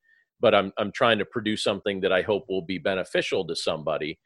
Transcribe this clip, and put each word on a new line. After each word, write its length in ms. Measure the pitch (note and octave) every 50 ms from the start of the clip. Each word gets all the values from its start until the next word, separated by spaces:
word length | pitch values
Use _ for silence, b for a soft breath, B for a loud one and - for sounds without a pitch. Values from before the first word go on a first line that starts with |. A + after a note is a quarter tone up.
| _ _ _ _ _ _ _ -
but 140 | A#2+ A2 G#2
I'm, 180 | G2+ F#2+ G2 - A#2
I'm 140 | G#2+ G2+
trying 260 | - - C3 A#2 A2 G#2
to 60 | F#2+
produce 380 | - - B2 G#2+ G#2+ A2 -
something 380 | - A#2 G2+ F#2 - G#2 G2 F#2
that 100 | F#2+ F2+
I 100 | F#2 F2+
hope 220 | F2 G#2+ G#2 F#2 - -
will 140 | F#2+ F#2+
be 160 | E2+ F2 F#2 F2
beneficial 680 | - G2+ F#2+ F#2 F2 - - F3+ - - C#3 G2+ E2+
to 100 | D#2+ E2
somebody. 600 | - - G2 E2+ D#2 D2 D#2 D2+ C#2+ D2+ D#2 D#2+ _ _